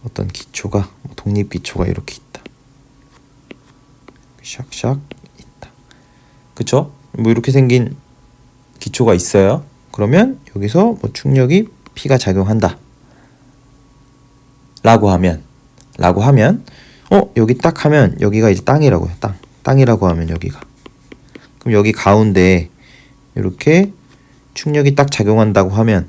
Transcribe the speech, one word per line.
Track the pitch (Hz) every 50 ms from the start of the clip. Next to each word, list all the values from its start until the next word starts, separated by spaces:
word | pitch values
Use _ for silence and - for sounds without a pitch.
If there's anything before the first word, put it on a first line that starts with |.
| -
어떤 | 120 - - 101 95
기초가, | 92 - - _ - - - 98 - 101 98 92 _ _
뭐 | _ - -
독립 | - - 104 101 101 101 -
기초가 | - 90 - - - - 92
이렇게 | 92 90 - - - -
있다. | - _ _ _ - _ - _ _ _ _ _ _ _ _ _ _ _ _ _ _ _ _ _ _ _ _ - _ _ _ _ _ _ _ _ _ _ - _ _ _ _ _ _
샥샥 | _ - - - 127 - - - - 123 131 143 143 - - - - - _ _
있다. | - - _ _ - - _ _ _ _ - _ _ _ _ _ _ _ _ _ _ _ _
그쵸? | - 110 - - 135 - - - _ _ _
뭐 | - - 113 113
이렇게 | 117 117 117 -
생긴 | 131 139 135 123 123 127 120 - - - _ _ _ _ _ _ _ _ _ _ _ _ _ _ _ -
기초가 | - - - - 123 113 98
있어요. | 90 - - - 101 95 98 120 147 - - _ _ _ _
그러면 | - - 104 104 131 180 220 269 262 - - - _
여기서 | 101 98 104 110 170 202 233 226
뭐 | - - 110
충격이 | - - - 143 135 135 127 123 160 190 226 - - _ _ - _
P가 | - - - 131 123
작용한다 | - 104 92 98 95 98 107 110 101 87 - - - - _ _ _ _ _ _ _ _ _ _ _ _ _ _ _ _ _ _ _ _ _ _ _ _ _ _ _ _ _ _ _ _ _ _ _ _ _ -
라고 | _ 117 117 110 101 104
하면, | 95 85 92 90 82 78 - - _ _ _ _ _ _ - _ _ -
라고 | 95 87 90 95
하면, | 107 131 143 131 104 139 202 247 - - - - - - - _ _ -
어, | - 202 - - -
여기 | 120 113 110 123 -
딱 | - 170 170 - -
하면 | 147 151 151 123 92 - -
여기가 | - 104 104 110 113 110
이제 | 98 92 -
땅이라고요. | - 131 151 156 139 101 85 85 85 87 -
땅. | - - 98 - - _ _ _ _
땅이라고 | - 131 135 135 123 117 104 101 90
하면 | 85 80 82 80
여기가. | 85 85 85 127 139 - - _ _ _ _ - _ _ _ _ - _ _ _ _ - - _ _ _
그럼 | - 120 113
여기 | 104 104 110
가운데 | 104 - - 98 101 107 110 107 98 95 90 92 92 87 80 - _ _ - _ - - - _ _ _ _ _ _
이렇게 | - 98 98 - - - 147 156 180 196 202 202 - _ _ - _ _ _ _ _ _ _ _
충격이 | - - 151 147 147 143 143 139
딱 | 143 139 139
작용한다고 | - - 107 101 107 110 110 107 101 98 95 92
하면 | 98 107 113 113 107 92 85